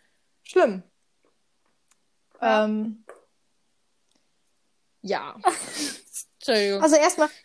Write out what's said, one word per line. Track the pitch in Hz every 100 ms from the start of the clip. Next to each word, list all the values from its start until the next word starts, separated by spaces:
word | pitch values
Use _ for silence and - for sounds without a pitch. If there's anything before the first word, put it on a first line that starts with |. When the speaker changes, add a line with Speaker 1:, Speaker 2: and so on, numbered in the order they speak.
| _ _ _ _
Speaker 1:
schlimm. | - 370 285 185 - _ _ _ _ _ _ _ _ _ _ _ _ _ _ -
Speaker 2:
Ja. | 233 214 214
Speaker 1:
Ähm, | 214 226 214 - - _ _ _ _ _ _ _ _ _ _ _ _ _ _ _ _ _ _
ja. | 190 180 143 220
Speaker 2:
<laughs> | 370 - - - 285 - - - - _
Entschuldigung. | - 220 202 196
Speaker 1:
Also | 311 302
erstmal, | 320 - 302 -